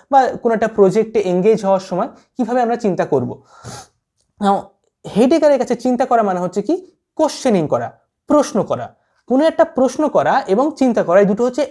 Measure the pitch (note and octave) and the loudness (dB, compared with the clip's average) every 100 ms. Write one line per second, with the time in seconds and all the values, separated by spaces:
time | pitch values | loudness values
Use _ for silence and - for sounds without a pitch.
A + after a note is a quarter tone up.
0 | _ C#4 B3+ - A#3+ A3 A3 A3 F#3+ F#3+ | _ 2 2 -2 -2 0 -2 2 2 4
1 | A3 A3 F#3 F3+ F#3+ A3 F#3+ G3 F#3+ F3 | 0 -2 0 0 2 0 2 -2 -2 -6
2 | A3+ - _ - A3 B3 A#3 A#3 A3 E3+ | -6 -8 _ -6 -4 -2 -2 -2 -2 -2
3 | E3+ C#3 B2 - _ - - - - _ | -2 -2 -2 -10 _ -20 -20 -20 -20 _
4 | _ _ _ _ G3+ G3 - _ _ _ | _ _ _ _ -2 -2 -6 _ _ _
5 | - - B3+ E4 D4+ C#4 A#3+ B3 B3+ B3 | -6 0 2 4 4 2 0 -2 -2 -2
6 | B3+ A#3+ G#3 F3+ F3+ G3 G3+ F4+ - _ | 0 0 0 -2 -4 -4 -2 -4 -4 _
7 | _ - D4+ - C4 G3 D3 A#2+ A#2 - | _ -2 -2 0 0 0 0 -2 -4 -14
8 | _ _ _ D4 - G#3+ E3 B2 A2+ _ | _ _ _ 0 2 -2 -4 -6 -8 _
9 | _ _ _ C4 D#4+ D#4+ E4 - B3+ B3+ | _ _ _ 0 2 2 -2 0 -2 0
10 | D4+ F3 C#3+ A3 C#4 F#3+ D4 D4 C4 A3 | -2 0 0 0 0 -2 -2 0 0 0
11 | E3 F3+ G3 G#3 A#3+ B3 D4 | 2 2 4 0 -2 -2 -6